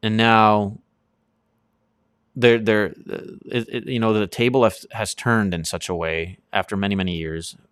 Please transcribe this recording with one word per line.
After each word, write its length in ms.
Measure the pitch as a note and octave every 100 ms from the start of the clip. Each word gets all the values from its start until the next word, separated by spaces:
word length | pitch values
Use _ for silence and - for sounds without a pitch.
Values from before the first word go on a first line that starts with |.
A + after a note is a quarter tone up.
And 140 | A2 A2
now 600 | A#2 A2+ G#2+ G#2+ G2+ A2 _ _ _ _ _ _ _ _ _ _ _ _ _ _ _
they're, 240 | - A#2+ A#2
they're, 360 | A2 G#2+ G2 - -
uh, 80 | - - - -
it, 220 | B2 A2+
it, 180 | B2 A#2+
you 120 | B2
know, 140 | A2+
the 140 | G#2+ G2
table 380 | - A#2+ C3
has, 200 | A2+ - -
has 240 | A2 G#2+
turned 400 | - - A2+ G2+
in 100 | F2
such 240 | D#2+ F2 -
a 60 |
way 440 | F2 E2 E2 E2+ F#2 _
after 240 | G#2 F#2 G2+
many, 180 | G2
many 220 | G2 F#2 E2+
years 400 | D#2+ D#2+ E2 - _